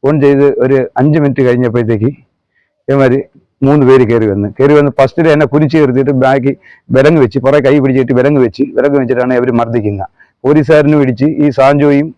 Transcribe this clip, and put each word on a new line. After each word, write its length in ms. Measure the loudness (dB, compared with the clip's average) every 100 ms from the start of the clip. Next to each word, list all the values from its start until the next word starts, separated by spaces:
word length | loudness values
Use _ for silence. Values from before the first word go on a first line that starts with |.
ഫോൺ 120 | -2 0
ചെയ്ത് 240 | 2 2 2 0
ഒരു 160 | 0 0 -2 -2
അഞ്ച് 160 | 0 0
മിനിറ്റ് 200 | -2 -2 -2
കഴിഞ്ഞപ്പോഴത്തേക്ക് 640 | 0 -2 -2 -2 -2 -4 -6 _ _ _ _ _ _ -4
ഇവന്മാർ 260 | 0 0 0 -6 _ _ _
മൂന്ന് 220 | 0 2 4
പേര് 140 | 4 4
കയറി 180 | 0 -2
വന്ന്, 160 | -4 -6 -2
കയറി 160 | 2 2
വന്ന് 140 | 0 0
ഫസ്റ്റിൽ 300 | -2 0 0
എന്നെ 140 | 0 0
കുനിച്ച് 240 | 0 0 0
നിർത്തിയിട്ട് 320 | 0 0 -2 0
ബാക്കി 280 | 0 0 -2 -6 _ -20 _
വിലങ്ങ് 320 | 0 2 2
വെച്ച്, 140 | 0 0 0
കുറേ 140 | 0 2
കൈ 80 | 0
പിടിച്ചിട്ട് 320 | 0 -2 0 0
വിലങ്ങ് 220 | 0 0 -2
വെച്ച്, 180 | -2 -4 -2
വിലങ്ങ് 220 | 0 -2
വെച്ചിട്ടാണ് 340 | -2 -2 -2 -2
ഇവർ 120 | -2 -2
മർദ്ദിക്കുന്നത്. 500 | -2 -4 -4 -8 -12 _ _ _
പോലീസുകാരനും 580 | 0 0 2 2 2 0
ഇടിച്ച് 260 | 0 -2 -2 0
ഈ 60 | -2 2
സാഞ്ചോയും 500 | 2 2 2 0 -2